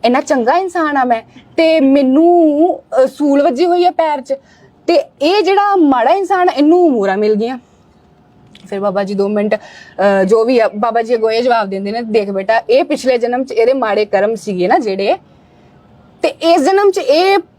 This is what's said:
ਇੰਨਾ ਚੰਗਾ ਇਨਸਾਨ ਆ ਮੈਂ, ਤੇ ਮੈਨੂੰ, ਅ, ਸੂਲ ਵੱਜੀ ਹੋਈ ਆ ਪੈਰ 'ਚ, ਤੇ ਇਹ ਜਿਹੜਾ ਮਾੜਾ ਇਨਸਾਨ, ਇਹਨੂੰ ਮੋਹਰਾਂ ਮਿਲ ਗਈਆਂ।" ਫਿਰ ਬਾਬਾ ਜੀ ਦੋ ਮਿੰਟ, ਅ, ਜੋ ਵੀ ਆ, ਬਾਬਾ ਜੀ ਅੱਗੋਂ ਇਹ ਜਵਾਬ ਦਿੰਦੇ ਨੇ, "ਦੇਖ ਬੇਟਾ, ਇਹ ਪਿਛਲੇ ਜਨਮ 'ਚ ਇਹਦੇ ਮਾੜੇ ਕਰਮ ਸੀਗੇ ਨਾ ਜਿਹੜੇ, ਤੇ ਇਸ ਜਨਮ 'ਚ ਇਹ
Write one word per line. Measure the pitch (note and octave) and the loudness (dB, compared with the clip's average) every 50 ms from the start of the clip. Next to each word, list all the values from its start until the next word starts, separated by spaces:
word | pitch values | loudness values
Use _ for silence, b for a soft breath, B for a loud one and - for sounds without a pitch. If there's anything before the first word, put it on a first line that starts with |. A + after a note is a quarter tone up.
| - | 0
ਇੰਨਾ | A#3 A#3+ C4+ | 0 0 0
ਚੰਗਾ | D4 - D4+ C4 A3+ A3+ C#4+ F4 | 0 -2 -2 0 0 0 0 0
ਇਨਸਾਨ | F#4+ F#4 E4+ F#4 D#4+ D4+ D4 | -2 -4 -4 -4 -4 -2 -2
ਆ | C#4 B3+ | -2 0
ਮੈਂ, | B3 A#3+ A3 A3+ B B B B B - | 0 -2 -4 -4 B B B B B -2
ਤੇ | - E4 D#4+ D#4+ D#4+ | 0 2 2 4 2
ਮੈਨੂੰ, | D4 C4+ C4+ C#4+ C#4 B3+ C4 C#4+ E4 E4+ F4 F4 E4 D#4 D4 C#4+ D#4+ F4+ - - | 2 4 2 2 2 2 2 4 4 4 4 4 4 2 2 2 0 0 0 -4
ਅ, | - _ - A#3+ B3+ | -8 _ 0 0 0
ਸੂਲ | C4 C4 - C#4+ D4 C#4 C#4 C#4+ | 0 0 -2 -2 0 2 2 2
ਵੱਜੀ | E4+ C4 A#3+ F4 | 0 0 0 0
ਹੋਈ | F4+ F4 F4+ F4 | 0 2 2 2
ਆ | F4 | 0
ਪੈਰ | F4+ F4 E4 D#4 D4 C#4+ | 0 0 -2 -2 -2 -6
'ਚ, | B3 - C4+ C4+ b b b b b b b _ _ | -6 -8 -8 -8 b b b b b b b _ _
ਤੇ | - F4 D#4+ - - _ _ C#4 | 0 0 0 0 -2 _ _ 0
ਇਹ | D#4 F#4+ G#4 F#4 | 0 2 2 2
ਜਿਹੜਾ | E4+ G4 G4 G4+ G#4 G4 | 2 2 2 2 2 2
ਮਾੜਾ | F#4+ E4 C#4+ C4+ B3 A3+ B3+ | 2 2 2 2 2 2 2
ਇਨਸਾਨ, | E4+ G4 G4 E4 G4+ F#4 F4+ F4+ | 2 0 0 -2 0 0 0 0
ਇਹਨੂੰ | - C4 D4 D4+ E4 F4+ F4+ E4 C4 | 0 2 2 2 4 4 4 2 2
ਮੋਹਰਾਂ | A3+ G3 G3 F#3+ | 0 -2 -2 -2
ਮਿਲ | G3 G#3 G#3+ G#3+ | 0 0 0 0
ਗਈਆਂ।" | G3+ A3 A#3 C4 A#3+ - _ _ _ _ _ _ _ _ _ _ _ _ _ _ _ _ _ _ - - - | 0 -2 -6 -6 -10 -14 _ _ _ _ _ _ _ _ _ _ _ _ _ _ _ _ _ _ -20 -16 -12
ਫਿਰ | - G3 | -10 -4
ਬਾਬਾ | G3 G#3 F#3 G3 G3+ | -4 -4 -4 -4 -6
ਜੀ | F#3+ G#3 | -4 -4
ਦੋ | F#3+ G3 G3 | -4 -4 -2
ਮਿੰਟ, | G#3+ G#3 G3+ G#3+ G#3+ | -2 -2 -2 -2 -4
ਅ, | G#3 - - - - - - - - F#3+ G3+ G3 G3 F#3+ | -4 -6 -12 -20 -20 -20 -20 -6 -2 0 0 2 2 2
ਜੋ | F#3+ G#3+ A3+ A3 | 2 2 0 2
ਵੀ | A#3 C4 A#3+ | 2 2 2
ਆ, | A3 F#3 F#3+ | 0 0 -2
ਬਾਬਾ | G#3 G#3+ A#3 A3 A#3 A#3 | -4 -4 -2 -2 -2 -2
ਜੀ | A3 B3 | -2 -2
ਅੱਗੋਂ | A3+ A3 A3+ | -2 0 0
ਇਹ | A3 A3+ A#3+ | 0 0 0
ਜਵਾਬ | B3+ A#3+ A3+ G#3 G3 | 0 0 0 -2 -4
ਦਿੰਦੇ | F#3+ F#3+ G3 G3+ G#3+ | -6 -8 -8 -6 -6
ਨੇ, | A#3 A#3+ | -8 -8
"ਦੇਖ | A3 G#3+ A3+ G3+ G3 | -2 -2 -2 -2 0
ਬੇਟਾ, | G3+ F#3+ G3 G3 A3 A#3 A#3 - | -6 -6 -2 0 -2 -2 0 2
ਇਹ | A#3+ C4+ D#4+ | 0 0 2
ਪਿਛਲੇ | C#4 D4 - - B3+ B3+ B3 | 0 -4 -4 -2 -2 -2 0
ਜਨਮ | A3 A#3 B3 B3 C4+ | -2 -2 -4 -4 -6
'ਚ | B3+ A3+ | -4 -2
ਇਹਦੇ | G#3+ A3+ A#3+ C4+ | 0 0 2 0
ਮਾੜੇ | C4+ A#3+ A3 G3+ G#3 G#3+ | 0 -2 -2 -2 -2 -2
ਕਰਮ | G#3 - G3 G3 G#3 A3+ | -2 -2 -2 -2 -2 -4
ਸੀਗੇ | G#3 - G#3 G3 F3+ F3+ F3+ | -6 -8 -8 -4 -4 0 0
ਨਾ | - - | 0 0
ਜਿਹੜੇ, | C4 G#3+ F#3+ F#3+ G3 G#3 E4 F#4+ _ b b b b b b b b b b b b _ _ _ - _ _ _ - | 0 -2 -6 -4 -2 -2 -4 -4 _ b b b b b b b b b b b b _ _ _ -20 _ _ _ -6
ਤੇ | D#4 | -6
ਇਸ | - - - E4 E4+ F4+ | -6 -2 0 0 2 2
ਜਨਮ | C4+ D4 F#4+ G4 G#4 G4+ | 2 2 0 2 2 2
'ਚ | F#4 G4 | 0 0
ਇਹ | D#4 - C#4 D#4+ F4+ G4 G4 G4+ - _ _ | -2 0 0 2 2 2 0 0 -2 _ _